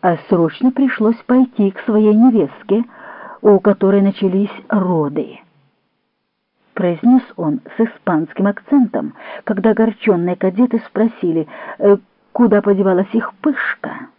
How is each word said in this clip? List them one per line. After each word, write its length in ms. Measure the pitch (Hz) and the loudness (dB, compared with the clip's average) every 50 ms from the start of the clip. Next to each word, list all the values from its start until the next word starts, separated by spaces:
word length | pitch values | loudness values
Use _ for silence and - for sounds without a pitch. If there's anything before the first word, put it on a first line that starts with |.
А 160 | - 185 170 156 - - | 0 -2 -2 -2 -2 -2
срочно 420 | 208 170 170 160 - - - 262 | 0 0 0 -2 -2 0 -2 -2
пришлось 460 | 262 - 269 262 - - 220 214 233 226 - | 0 2 -2 -2 0 0 0 -2 -2 -2 -2
пойти 460 | - 247 254 262 254 _ - 208 196 190 | 0 2 2 2 0 _ -2 -2 -2 -2
к 80 | - | -4
своей 340 | - - 214 214 214 214 214 | -6 -2 0 2 4 4 4
невестке, 720 | 214 233 262 226 220 160 135 - - - - 196 220 240 - - - - - - - - - - - - | 6 4 4 4 2 0 -2 -4 -14 -6 -2 -2 -2 -2 -4 -10 -20 -20 -20 -20 -20 -20 -20 -20 -2 2
у 160 | 214 202 190 | 4 4 4
которой 420 | - 214 196 - - 190 196 202 | 4 0 0 2 2 2 2 2
начались 520 | 196 196 196 - 202 190 180 196 202 196 - - - - | 2 0 0 0 -4 -2 0 0 -2 -2 -6 -14 -10 -4
роды, 720 | - 208 185 180 180 160 151 143 147 151 131 110 - - _ _ _ _ _ _ _ _ _ _ _ _ _ _ _ _ _ _ _ _ _ _ _ _ _ _ _ | -4 -2 0 0 0 -2 -2 -2 -4 -6 -8 -8 -12 -20 _ _ _ _ _ _ _ _ _ _ _ _ _ _ _ _ _ _ _ _ _ _ _ _ _ _ _
произнёс 480 | - 185 175 175 156 - 233 254 262 - - - | -4 -2 -2 -2 0 2 4 4 4 2 -2 -10
он 260 | - 175 - 302 - _ - - | -6 -4 -4 -4 -4 _ -12 -4
с 40 | - | -4
испанским 680 | 226 226 - - _ - 175 156 160 160 - - 196 | -4 -4 -4 -8 _ -2 -2 -2 -2 -4 -4 -2 -2
акцентом, 680 | 202 202 - _ - 285 285 254 196 - - - 147 - - - - - - - | -2 -2 -4 _ 0 2 2 2 2 0 -6 -8 -8 -12 -14 -20 -18 -18 -14 -6
когда 280 | - 220 196 190 220 | -6 -6 0 2 0
огорчённые 680 | 208 214 220 226 214 _ - 226 196 175 170 180 180 | 2 2 0 -2 -2 _ -2 0 0 0 0 -2 -4
кадеты 440 | 180 - 190 180 196 247 247 - 226 - | -2 -4 -4 0 0 0 0 0 -4 -6
спросили, 600 | - _ - 214 226 226 - - 175 160 165 151 - - - - - - _ | -6 _ -2 -2 -2 -2 -4 -4 -2 -2 -2 -4 -6 -10 -18 -18 -18 -12 _
э, 180 | - 202 202 196 _ _ _ _ _ _ _ | 2 2 2 2 _ _ _ _ _ _ _
куда 300 | - 240 220 208 208 202 | 0 2 2 2 2 2
подевалась 500 | 208 202 190 202 190 185 180 190 - - | 0 0 2 2 0 2 0 -2 -2 -4
их 220 | 226 - - - _ | -4 -4 -4 -12 _
пышка. 680 | - 302 277 - - - - _ - - - - 254 - _ | -4 -4 -4 -4 -6 -8 -8 _ -12 -14 -14 -14 -18 -20 _